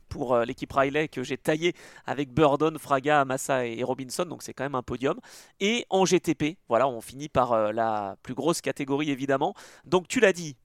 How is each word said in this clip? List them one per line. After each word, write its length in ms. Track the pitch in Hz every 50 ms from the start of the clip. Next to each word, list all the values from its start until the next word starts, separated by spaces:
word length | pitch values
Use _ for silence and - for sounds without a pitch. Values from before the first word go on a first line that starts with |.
| - -
pour, 260 | - - 139 120 127
euh, 80 | 120 117
l'équipe 280 | 123 131 - - -
Riley 360 | - 139 135 139 139 151 156 147
que 160 | - 135 127
j'ai 140 | 135 139 -
taillée 360 | - - 156 156 165 175 160 - - - - - -
avec 280 | - 131 127 147 131 123
Burdon, 400 | 139 165 139 139 139 151 160 160 147
Fraga, 460 | - - 143 135 131 147 151 147 139
Massa 420 | 135 131 135 - - 139 131 123
et, 140 | 117 113 117
et 40 | 123
Robinson. 420 | 120 127 127 135 123 - - 180
Donc, 180 | 170 135 117 -
c'est 100 | - -
quand 120 | - 131
même 100 | 143 139
un 80 | 127 120
podium. 340 | - 123 123 127 135 185 247 - - - - - - _ -
Et 240 | 196 202 233 240 - -
en 140 | - 190 185
G 160 | 160 185 165
T 160 | - 170 151
P, 220 | - 151 147 185 - _ -
voilà, 220 | 117 113 127 139
on 100 | 120 113
finit 300 | - - 120 135 147 156
par, 240 | - 139 123 123 120
euh, 180 | 110 107 107
la 460 | 107 117 113 113 110 107 101 98 98 -
plus 120 | - - 127
grosse 260 | - 131 160 170 -
catégorie, 520 | - - - - 147 131 139 143 156 151
évidemment. 440 | 143 123 139 135 135 135 147 185 202 - - - - - -
Donc, 240 | 135 156 185 170 -
tu 100 | - 254
l'as 140 | 220 196 185
dit, 240 | 175 170 151 135 -